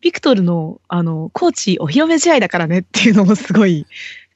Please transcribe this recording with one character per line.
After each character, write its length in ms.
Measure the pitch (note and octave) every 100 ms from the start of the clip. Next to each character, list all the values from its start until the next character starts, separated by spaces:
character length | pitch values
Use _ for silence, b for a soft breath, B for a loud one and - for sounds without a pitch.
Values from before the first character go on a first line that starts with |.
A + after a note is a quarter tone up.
ビ 120 | F4
ク 80 | -
ト 140 | D#4
ル 80 | A#3
の、 380 | F3 E3+ D#3+ - _
あ 160 | F3
の、 280 | E3+ D#3+ D#3+
コ 160 | - F4
ー 40 |
チ 240 | - - F3+
お 60 | D#3
披 80 |
露 120 | E3+ D#4+
目 140 | E4
試 100 | E4+
合 100 | D4+
だ 80 | F#3+
か 100 | F3
ら 100 | E3
ね 120 | F3
っ 20 |
て 180 | F#3 -
い 100 | A#3+
う 40 |
の 100 | G#3
も 100 | F#3+
す 180 | G#3 -
ご 140 | F#3 G3+
い 200 | D#3+ - B B B B